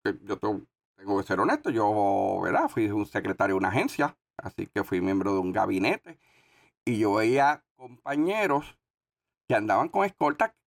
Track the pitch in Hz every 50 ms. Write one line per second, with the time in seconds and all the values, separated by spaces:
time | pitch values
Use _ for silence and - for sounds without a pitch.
0 | - 104 95 - - 98 101 - - 107 104 95 - - _ _ _ _ _ -
1 | 95 98 101 98 98 - 95 95 110 - 294 302 - 190 131 110 107 104 107 107
2 | 101 98 98 98 98 98 95 92 92 87 92 - 330 - - 113 110 104 101 107
3 | 104 - - 104 95 98 95 - 98 98 98 95 95 95 98 135 208 277 - -
4 | - 147 - _ _ _ _ - - 98 - - - - - 101 98 - 98 90
5 | 90 95 98 98 95 101 98 95 90 92 90 104 95 92 98 95 95 123 196 -
6 | - 175 165 _ _ _ _ _ _ _ _ _ _ _ _ _ - 120 120 107
7 | 110 104 98 110 110 113 127 139 139 143 151 - _ _ _ - 131 123 123 -
8 | - 139 143 147 156 180 202 220 208 175 139 143 - - - _ _ _ _ _
9 | _ _ _ _ _ _ _ _ _ - 127 110 104 107 98 104 143 170 - 196
10 | 196 202 - - 151 147 147 - 220 220 - _ _